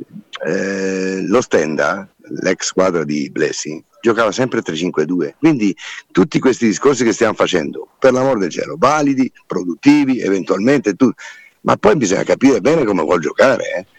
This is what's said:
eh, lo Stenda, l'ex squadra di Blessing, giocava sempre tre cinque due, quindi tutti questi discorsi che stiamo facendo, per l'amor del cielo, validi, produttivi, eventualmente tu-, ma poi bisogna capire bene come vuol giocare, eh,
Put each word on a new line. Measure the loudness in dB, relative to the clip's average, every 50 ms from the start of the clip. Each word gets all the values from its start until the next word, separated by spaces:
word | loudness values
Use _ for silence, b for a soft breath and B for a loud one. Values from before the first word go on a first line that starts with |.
| -14 -16 -18 -20 -20 _ -16 -10 -6
eh, | -6 -4 -4 -4 -6 -6 -6 -6 -4 -4 -4 -4 -4 -6 -6 -4
lo | -2 0 0
Stenda, | 0 0 0 0 0 0 -2 -2 -2 -2 -4 -4 -8 -14 _ _ _ -14 -10 -6
l'ex | -4 -4 -4 -4 -6 -6
squadra | -2 0 0 0 0 -2 -2
di | -4 -4 -4 -6 -6
Blessing, | -4 -4 -4 -4 -4 -6 -10 -10 -12 -12 -14 _ _ _
giocava | -2 0 0 2 0 0
sempre | 0 -2 -2 -2 -2 -4
tre | -4 -4 -4
cinque | -4 -4 -4 -2 -2 -2
due, | -2 -2 -2 -4 -4 -4 _
quindi | 2 2 2 2 0 -2 -2 B B B B B B _
tutti | 0 0 0 2 0 0
questi | 2 2 2 2 2 0
discorsi | 0 2 2 2 2 2 2
che | 0
stiamo | 0 2 0 0 0
facendo, | 0 0 0 0 0 -2 -4 -6 -10 -14 -16 _ _
per | 2 2 4
l'amor | 4 2 0 0 0
del | 0 -2
cielo, | -4 -6 -8 -8 -2 0
validi, | 2 2 2 2 2 0 0 0 0 -2 -4 _ _ -8
produttivi, | -8 -6 -6 -6 -8 0 4 6 6 6 4 2 0 0
eventualmente | 0 0 0 0 0 -2 -2 0 2 2 2 2 2 0 0
tu-, | 2 2 2 2 B B B B B B B B B
ma | -4 -2 -2
poi | 2 2 2 2 2
bisogna | 2 0 0 0 0
capire | 0 0 2 4 4 4 4
bene | 2 2 2 2 2
come | 2 0 0
vuol | 0 0 0 0
giocare, | 0 0 2 4 4 4 4 2 -2 -6 -8 -8
eh, | -10 -12 _